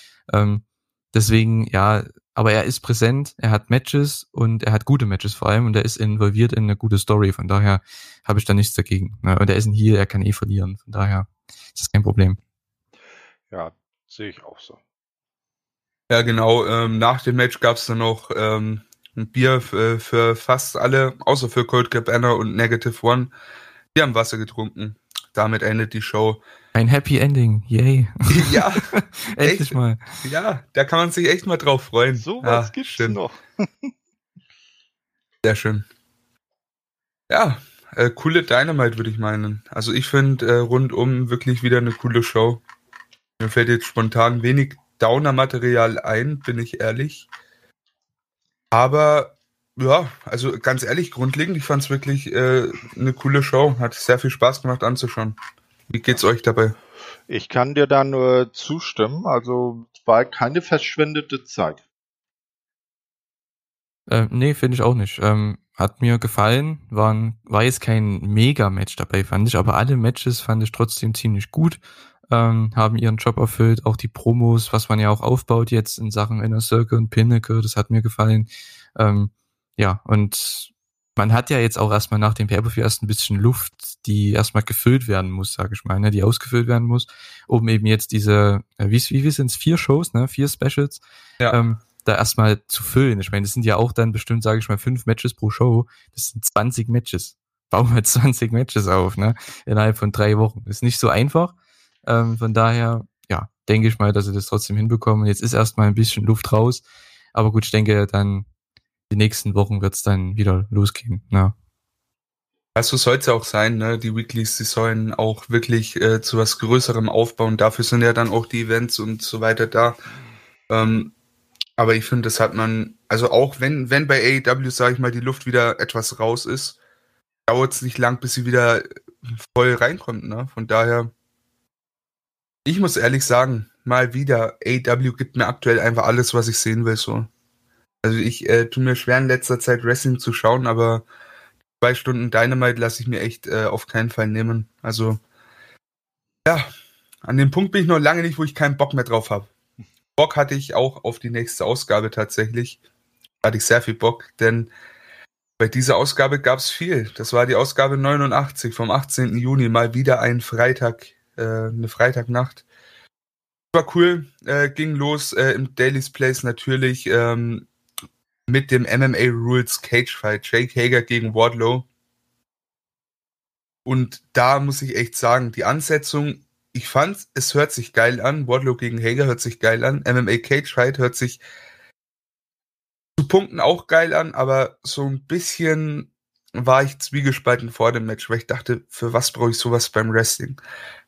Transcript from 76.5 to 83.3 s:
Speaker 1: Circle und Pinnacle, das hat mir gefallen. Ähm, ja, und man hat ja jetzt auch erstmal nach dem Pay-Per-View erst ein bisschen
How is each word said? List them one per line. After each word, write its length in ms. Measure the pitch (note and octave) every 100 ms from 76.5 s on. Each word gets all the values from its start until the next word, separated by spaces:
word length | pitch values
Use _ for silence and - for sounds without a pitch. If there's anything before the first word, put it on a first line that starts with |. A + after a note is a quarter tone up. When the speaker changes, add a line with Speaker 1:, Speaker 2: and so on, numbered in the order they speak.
| A2+
Speaker 1:
Circle 380 | A2+ A2+ A2+ A#2
und 120 | A2+
Pinnacle, 500 | - A2+ A#2+ - A2+
das 160 | G#2+ G#2+
hat 140 | G#2
mir 120 | A2+
gefallen. 460 | A2 G#2+ A2 A2 A2 - - - _ -
Ähm, 320 | A2 G2+ G2+ - _ _ _ -
ja, 240 | G#2 G2
und 680 | - G#2+ G#2 - - - - _ _ _ _ -
man 160 | G#2
hat 180 | A2+ B2
ja 80 | C#3
jetzt 200 | A#2 -
auch 140 | G#2+
erstmal 260 | G#2 - G#2+
nach 160 | G#2+
dem 120 | G#2+ G#2
Pay-Per-View 360 | G2+ A2+ A#2+
erst 200 | A2 -
ein 40 | G#2
bisschen 300 | G#2+ -